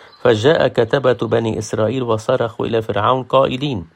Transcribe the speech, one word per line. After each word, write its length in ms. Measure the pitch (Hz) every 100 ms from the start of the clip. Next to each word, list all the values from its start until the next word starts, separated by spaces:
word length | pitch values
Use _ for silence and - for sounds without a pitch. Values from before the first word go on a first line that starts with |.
| - -
"فجاء 460 | 120 110 123 165 135
كتبة 600 | - 113 - 127 113 113
بني 320 | 117 113 107
إسرائيل 440 | 104 110 110 131
وصرخوا 640 | 120 110 - 131 117 - 117
إلى 160 | 113
فرعون 420 | 110 101 110 131
قائلين 640 | 127 131 135 127 147 110 82